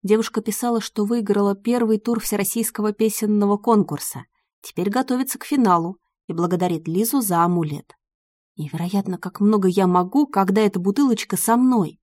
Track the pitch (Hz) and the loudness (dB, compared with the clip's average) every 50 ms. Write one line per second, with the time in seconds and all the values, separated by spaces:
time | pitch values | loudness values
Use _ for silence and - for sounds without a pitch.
0 | - 190 214 220 220 - - 220 - - 202 - - 240 233 226 202 - _ - | 2 2 2 2 2 -2 -4 -6 -6 -4 -6 -4 -4 -2 -2 -2 -4 -4 _ -4
1 | 208 202 233 240 214 202 202 202 202 202 202 196 202 233 240 247 233 220 220 208 | -2 -2 -2 -2 0 0 0 2 2 0 0 -2 _ -2 0 0 2 2 0 0
2 | _ 233 233 220 - - 214 202 202 - - 233 220 - - - 208 214 208 _ | _ -2 -4 -2 -2 -4 -4 -2 -2 -2 -2 -4 -4 -4 -4 -4 -4 -4 0 _
3 | 220 220 208 - 220 208 208 208 202 202 202 202 208 240 226 208 185 - 151 139 | -2 -2 0 -2 -2 0 2 2 2 2 0 0 2 4 4 4 4 2 -2 -8
4 | - - - 131 - _ _ _ _ _ _ _ - - - - 175 202 202 247 | -8 -10 -12 -14 -18 _ _ _ _ _ _ _ -20 -10 -6 -4 -4 -2 -2 -2
5 | 269 262 254 254 262 262 - - - - 294 277 240 196 180 170 165 175 190 _ | -2 -2 -2 -4 -4 -6 -8 -12 -6 -4 0 2 2 4 2 2 0 -4 -8 _
6 | _ _ _ _ _ - 160 165 175 175 185 175 180 180 170 160 160 160 165 185 | _ _ _ _ _ -10 -4 -2 -2 0 0 0 0 -2 -2 -4 -6 -4 -2 -2
7 | 220 226 - 277 233 196 180 170 170 175 175 170 165 151 147 - - _ - _ | -2 0 0 -2 0 0 0 2 2 2 2 0 -2 -2 -6 -10 -12 _ -20 _
8 | _ _ _ _ _ _ _ _ _ _ _ - 156 143 - 160 170 180 196 196 | _ _ _ _ _ _ _ _ _ _ _ -10 -10 -8 -6 -6 -6 -2 -2 -2
9 | 202 - 185 175 - 180 _ - 202 208 214 208 190 185 175 202 190 180 180 180 | -2 -2 -8 -8 -8 -12 _ 2 2 4 4 4 2 2 2 4 2 4 4 2
10 | 180 180 - 277 302 277 - 202 196 185 196 214 220 202 202 190 175 196 196 - | 0 2 2 0 0 2 2 0 0 2 2 2 2 2 0 0 -2 -2 0 2
11 | 285 262 233 208 - _ - 175 - - 226 240 254 254 254 226 180 147 - _ | 2 2 2 0 -2 _ -4 -4 0 2 2 4 4 4 4 2 0 -2 -4 _
12 | _ _ | _ _